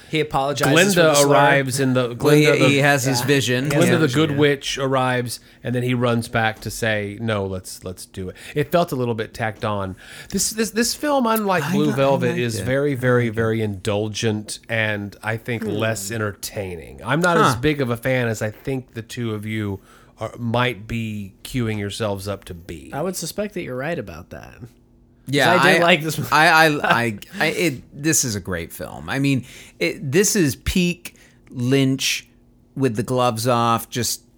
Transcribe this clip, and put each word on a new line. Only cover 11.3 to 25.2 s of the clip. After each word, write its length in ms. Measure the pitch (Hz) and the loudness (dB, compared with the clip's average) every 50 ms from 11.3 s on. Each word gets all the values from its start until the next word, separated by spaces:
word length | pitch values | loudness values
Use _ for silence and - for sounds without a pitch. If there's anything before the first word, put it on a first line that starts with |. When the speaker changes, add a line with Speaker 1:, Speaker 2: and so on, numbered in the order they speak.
| 220 220 214 196 185 180 143 | 0 0 0 0 0 0 0
Speaker 3:
I 80 | 151 | 0
Speaker 2:
Blue 140 | 180 143 151 | 0 0 2
Speaker 3:
li-, 60 | 147 | 2
I 40 | 135 | 2
Speaker 2:
Velvet, 300 | 135 135 139 139 131 127 120 | 2 2 2 2 2 0 0
Speaker 3:
liked 80 | 120 117 | 0 -2
Speaker 2:
is 180 | 123 120 110 104 | -2 -2 -2 -4
Speaker 3:
it. 40 | 107 | -2
Speaker 2:
very, 280 | 120 131 139 143 147 143 | -2 0 0 0 0 -2
very, 360 | 120 127 127 123 123 120 117 | 0 2 2 4 4 2 0
very 320 | 104 113 113 110 113 113 | 0 0 0 0 0 0
indulgent, 960 | 110 104 101 92 95 110 101 101 110 110 101 - - 113 107 107 104 - - - - - | -2 -2 -4 -4 -2 -2 0 0 -2 -2 -4 -2 -2 0 0 -2 -4 -8 -12 -14 -8 -6
and 480 | 117 113 110 107 107 104 101 101 - - | -2 -2 0 -2 -2 -4 -6 -10 -12 -8
I 160 | - 107 113 110 | -6 -6 -6 -4
think 240 | - - 120 110 | -6 -6 -6 -6
Speaker 1:
Hmm. 80 | 110 107 | -4 -4
Speaker 2:
less 400 | 101 104 113 113 113 101 98 98 | -4 -2 -2 -2 -2 -4 -6 -6
entertaining. 920 | 117 113 107 104 95 - - - - 110 98 92 87 80 73 60 67 67 | -6 -4 -4 -4 -6 -8 -12 -10 -8 -8 -8 -8 -10 -12 -14 -16 -16 -10
I'm 180 | - 107 135 156 | -6 -2 0 0
not 180 | 175 180 170 - | 2 2 4 4
as 160 | 214 156 123 | 4 4 2
Speaker 3:
Huh. 60 | 113 | 2
Speaker 2:
big 200 | 127 151 151 143 | 0 0 0 0
of 80 | 135 117 | -2 -2
a 80 | 120 | -4
fan 320 | 113 - 131 131 127 123 117 | -4 -2 -2 0 0 0 -2
as 140 | 110 104 | -2 -2
I 80 | 117 107 | -4 -6
think 420 | 104 - - 139 135 131 123 _ | -6 -8 -8 -6 -6 -6 -8 _
the 100 | - 113 | -12 -14
two 300 | 110 - - 127 120 113 107 | -12 -10 -8 -6 -6 -4 -6
of 120 | 107 104 | -6 -6
you 340 | 107 110 110 104 101 98 95 - - - - - - _ - | -6 -4 -4 -4 -4 -6 -8 -10 -16 -20 -20 -20 -20 _ -10
are, 120 | 110 107 - | -10 -10 -8
might 500 | - 120 117 113 120 123 123 123 95 107 | -8 -4 -2 0 0 0 0 -2 -6 -8
be 500 | 110 120 117 113 110 107 104 101 95 - _ | -8 -6 -6 -6 -6 -6 -8 -10 -12 -14 _
queuing 360 | - - - 131 117 110 107 107 | -14 -8 -4 -4 -2 -2 -2 -4
yourselves 500 | 101 101 98 - 113 104 101 98 95 101 | -4 -6 -4 -4 -4 -4 -4 -4 -6 -8
up 160 | 101 95 - | -8 -8 -10
to 80 | - 92 | -14 -16
be. 360 | 85 82 95 87 78 67 - | -14 -14 -14 -14 -14 -14 -10
Speaker 1:
I 80 | - 139 | -8 -6
would 160 | 160 190 185 | -6 -4 -6
suspect 380 | - 170 156 - - 208 202 - | -6 -8 -8 -6 -6 -8 -6 -8
that 80 | 190 | -10
you're 140 | - - 127 | -10 -8 -8
right 220 | 127 135 160 - 147 | -6 -6 -6 -6 -6
about 300 | 110 90 82 76 90 - | -8 -10 -12 -16 -16 -16
that. 260 | - 71 57 64 - - - - _ _ _ _ _ _ _ _ _ _ | -16 -18 -18 -18 -18 -18 -20 -20 _ _ _ _ _ _ _ _ _ _